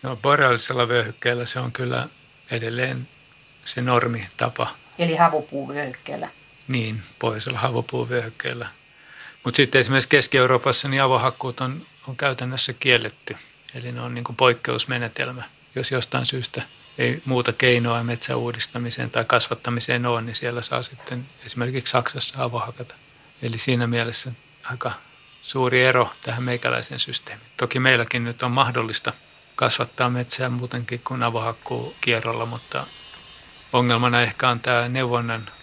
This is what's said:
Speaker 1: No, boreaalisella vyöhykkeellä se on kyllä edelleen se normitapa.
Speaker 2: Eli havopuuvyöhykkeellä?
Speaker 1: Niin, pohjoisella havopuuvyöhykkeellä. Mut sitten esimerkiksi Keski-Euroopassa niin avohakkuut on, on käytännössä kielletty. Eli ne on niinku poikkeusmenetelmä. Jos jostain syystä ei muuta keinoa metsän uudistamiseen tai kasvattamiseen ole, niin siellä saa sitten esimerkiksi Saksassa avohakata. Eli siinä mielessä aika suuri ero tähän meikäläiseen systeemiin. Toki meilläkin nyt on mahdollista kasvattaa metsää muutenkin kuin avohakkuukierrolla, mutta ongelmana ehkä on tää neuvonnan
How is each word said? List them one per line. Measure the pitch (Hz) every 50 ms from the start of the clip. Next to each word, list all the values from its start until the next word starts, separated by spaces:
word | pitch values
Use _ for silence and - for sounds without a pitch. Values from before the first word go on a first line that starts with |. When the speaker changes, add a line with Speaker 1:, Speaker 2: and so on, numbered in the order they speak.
| -
Speaker 1:
No, | 131 131
boreaalisella | 104 - 139 143 147 139 127 120 113 - - 131 127 123
vyöhykkeellä | 117 123 120 113 110 113 - - 123 123 120 120
se | - - 127
on | 127 123
kyllä | 117 - 127 123 127 123 120 120 - - - - - - - -
edelleen | 120 117 113 113 117 123 127 131 131 127 127 - - - - - - - - - - - -
se | - - 123
normitapa. | 123 127 123 120 113 117 117 113 101 95 - - 120 120 - - 120 - - - - - - -
Speaker 2:
Eli | 170 165 160
havopuuvyöhykkeellä? | 170 170 160 151 156 147 - 143 139 139 131 139 147 147 131 127 - - - 143 - 160 - - - - - - - -
Speaker 1:
Niin, | - 131 123 113 110 110 110 92 - - -
pohjoisella | - 113 110 107 - - - 104
havopuuvyöhykkeellä. | 110 135 117 120 117 - - 127 - 117 127 123 110 110 110 - - 131 123 120 117 - - - _ _ _ - - - - - - - - - -
Mut | 156 156
sitten | - 139 123 - 135
esimerkiksi | 120 104 135 147 - -
Keski-Euroopassa | - 143 127 - - 135 127 127 131 123 - 135 123 - -
niin | 139 135 135
avohakkuut | 135 131 131 117 117 131 123 - - 127 120 -
on, | 131 127 131 165 - - - - -
on | - 127
käytännössä | - 143 139 127 - 127 123 131 127 - - 117
kielletty. | - - 135 123 113 113 110 - _ _ - 104 - - - - _ _ - -
Eli | 127 120 123
ne | 120 123
on | 120 123 120
niinku | 120 120 - 120
poikkeusmenetelmä. | - 131 123 117 - - - 123 123 - - 131 120 120 113 - - 131 127 127 123 117 - - _ - - -
Jos | 131 127 -
jostain | 135 127 - - - 131 127
syystä | 123 - 131 120 - - - - - - - - - -
ei | - 120 120 131 165 -
muuta | 135 131 123 120 120 110
keinoa | - 135 127 120 120 117 120 117 117 117
metsän | 117 120 117 - - 131
uudistamiseen | 123 120 120 117 113 - - - 120 120 117 - - - -
tai | - 117 110
kasvattamiseen | - - 117 - - 123 - - 123 120 117 - - 127 120 120
ole, | 123 120 117
niin | 113 117 110
siellä | - - 120 120 120
saa | 113 - 131 120 120
sitten | - 131 117 - - 127 123 131 135 - - -
esimerkiksi | 113 - 120 120 123 127 131 120 -
Saksassa | - 127 120 - - 135 - - - 135 131
avohakata. | 120 117 117 113 - - - 123 - - - - - - - - - - -
Eli | 123 120 113
siinä | 110 - - 127 120 120
mielessä | 117 120 117 117 117 117 - - 131 117 - - - - - -
aika | - 127 120 - 120 101 - - - - - - - - -
suuri | - - - 135 131 127 127 127 127
ero | 131 127 127 117 - - -
tähän | - 123 120 120 127
meikäläiseen | 123 123 120 - 127 123 120 117 - 135 127
systeemiin. | - - 113 - - - - - - - -
Toki | - 127 120 - 131
meilläkin | 127 131 131 117 117 - - 123 117
nyt | 117 117 - 127
on | 123
mahdollista | 123 131 135 120 117 123 113 110 107 - - 127 - - - - - - - - -
kasvattaa | - - 117 - - 120 - - - 127 123
metsää | 123 123 123 120 - - 131 123
muutenkin | 123 123 123 123 - 120 117 - 120 120 -
kuin | - 131 127 120
avohakkuukierrolla, | 117 113 113 110 117 110 - - - 127 120 120 117 - - - 120 117 113 110 117 117 117 113
mutta | 117 120 117 - - - - - - - - - - - - - - - - - - - - - - -
ongelmana | 123 123 123 120 117 123 123 120 120
ehkä | 120 117 - - - 127
on | 120 117
tää | - 127 123 120 120 120
neuvonnan | 123 135 131 120 123 120 117 117 113 110 104 - - -